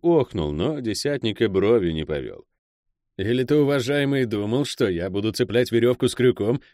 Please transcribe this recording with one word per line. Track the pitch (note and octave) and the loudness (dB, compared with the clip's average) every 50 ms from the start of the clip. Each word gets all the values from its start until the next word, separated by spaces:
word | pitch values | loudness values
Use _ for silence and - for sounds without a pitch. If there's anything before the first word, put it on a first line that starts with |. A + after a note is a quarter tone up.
охнул, | - E3+ E3+ D#3 B2+ - - G#2 D#2+ D2 | 2 2 4 4 2 0 -2 -2 -2 -2
но | D2 D2+ F2+ C#3 D#3+ D3 | -2 -2 -2 -2 -2 -4
десятник | B2+ A2+ G2+ - - C#3+ D3 C#3 A2+ A2+ G#2 - | -4 -4 -4 -4 -2 -4 -2 -2 -2 -2 0 0
и | A#2+ A2 | 0 0
бровью | F#2 F#2+ F#2+ G#2 A#2+ A#2 F#2 E2+ D#2+ | 2 2 2 4 4 4 2 0 -2
не | D#2+ D2+ | -4 -4
повёл. | C#2+ D#2 C#2+ B1+ A1 G1+ G1+ - _ _ _ _ _ _ _ _ _ _ _ _ _ _ - | -4 -6 -6 -6 -8 -12 -14 -20 _ _ _ _ _ _ _ _ _ _ _ _ _ _ -6
«Или | G2 G#2+ A#2+ B2+ B2+ | -4 -2 0 0 0
ты, | A#2+ D3 | 2 2
уважаемый, | D3+ D3 C3+ C#3+ C#3 A#2 B2 C#3+ C#3+ C#3+ C#3 C#3 C3+ C3 | 2 4 2 2 0 -2 -2 0 0 0 0 0 0 0
думал, | A2+ A2 G#2 G#2 G#2+ A2+ C3+ D3 | 0 -2 -2 -2 0 -2 -2 -2
что | - - - B2+ G2+ | -2 -2 -2 0 0
я | F2+ E2 E2+ F#2+ | 0 -2 -4 -4
буду | F2+ G2+ G2+ A2 | -4 -2 -2 -2
цеплять | G#2+ - B2 - G2+ A#2+ B2 - | -2 -2 -2 0 2 0 0 2
верёвку | A2+ A#2 A2+ B2 B2 - - A#2+ | 2 2 2 2 2 2 0 -2
с | - | 0
крюком, | - A#2+ B2+ - - G2+ G#2 B2+ C#3+ - _ | 2 2 2 2 2 0 -2 -2 -2 -4 _